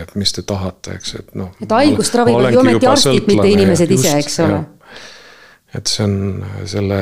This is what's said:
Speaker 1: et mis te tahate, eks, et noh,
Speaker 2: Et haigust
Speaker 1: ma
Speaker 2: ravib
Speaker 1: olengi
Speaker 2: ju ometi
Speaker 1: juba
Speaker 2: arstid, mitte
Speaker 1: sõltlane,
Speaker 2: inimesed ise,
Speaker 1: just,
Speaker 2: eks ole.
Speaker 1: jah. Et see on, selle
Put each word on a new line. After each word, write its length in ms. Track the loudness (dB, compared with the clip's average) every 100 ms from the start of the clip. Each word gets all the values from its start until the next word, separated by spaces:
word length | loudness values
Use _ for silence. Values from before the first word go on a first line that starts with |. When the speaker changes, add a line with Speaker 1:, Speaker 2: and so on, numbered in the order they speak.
Speaker 1:
et 120 | -10
mis 180 | -6 -4
te 100 | -4
tahate, 520 | -4 -6 -6 -10 -14
eks, 200 | -14 -12
et 200 | -14 -14
noh, 160 | -12 -12 -10
Speaker 2:
Et 100 | -4
haigust 440 | 0 2 2 0
Speaker 1:
ma 60 | 0
Speaker 2:
ravib 140 | 2
Speaker 1:
olengi 200 | 2 4
Speaker 2:
ju 60 | 4
ometi 140 | 4
Speaker 1:
juba 180 | 4 4
Speaker 2:
arstid, 200 | 4 2
mitte 180 | 2 2
Speaker 1:
sõltlane, 200 | 2 4
Speaker 2:
inimesed 380 | 4 4 2 2
ise, 180 | 2 2
Speaker 1:
just, 180 | 0 -2
Speaker 2:
eks 120 | -2
ole. 120 | 0
Speaker 1:
jah. 120 | -2 -4 -14 -20 -20 -20 -20 -20 -20 -20 _ _
Et 180 | -10 -6
see 140 | -2
on, 400 | -2 -2 -4 -6 -8 -10
selle 340 | -8 -4 -2 -2